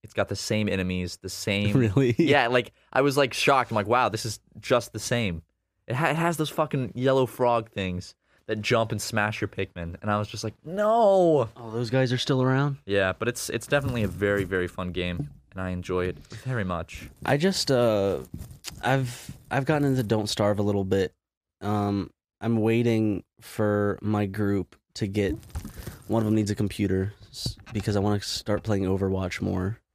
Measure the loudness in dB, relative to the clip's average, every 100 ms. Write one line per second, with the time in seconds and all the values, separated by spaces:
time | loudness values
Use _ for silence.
0 | -6 -2 -2 -2 -2 0 2 0 0 -2
1 | -4 -8 -10 -8 -2 0 2 2 4 4
2 | 2 4 4 4 4 2 0 _ _ 2
3 | 2 4 2 2 2 4 2 -2 2 2
4 | 2 0 -6 -8 _ -18 0 0 0 -10
5 | -2 -2 -2 -4 -10 _ _ _ -6 -2
6 | 0 2 0 0 -4 -2 -2 -2 -4 0
7 | 2 4 2 2 2 2 -2 -6 -4 -4
8 | -10 _ _ _ -6 -4 0 0 2 -4
9 | -4 -2 -2 -2 -6 -6 -8 -6 -10 -8
10 | -2 -2 -2 -6 -8 -10 -10 -2 2 4
11 | 6 6 6 4 2 -6 -8 -4 0 2
12 | 2 0 0 2 4 2 0 -4 0 2
13 | 2 0 -4 -4 -6 -6 0 0 0 -2
14 | -2 0 0 2 0 0 -2 -4 -6 -4
15 | -4 -4 -8 -12 _ -8 -6 -6 -2 -2
16 | -2 -4 -14 -12 -6 -4 -4 -4 -8 -12
17 | -16 -8 -2 2 2 0 0 2 4 2
18 | 0 -2 -6 -14 -14 -14 -16 -6 0 0
19 | 0 -8 -16 -18 -4 -4 0 2 2 2
20 | 2 0 0 0 2 2 2 2 2 2
21 | 0 _ _ _ _ _ -2 0 0 -2
22 | -4 _ _ _ -2 2 4 4 4 2
23 | 2 0 -6 _ -14 -2 0 2 0 -2
24 | -2 0 0 -2 0 0 -2 -12 _ -6
25 | -4 0 0 -2 -8 -12 -12 -14 -16 -16
26 | -2 0 2 2 2 0 -2 0 0 0
27 | -2 -6 -20 -10 -10 -10 -8 -6 -2 0
28 | 0 0 -2 -8 -4 -4 0 0 0 0
29 | 0 0 -2 -4 -2 -2 -2 -6 _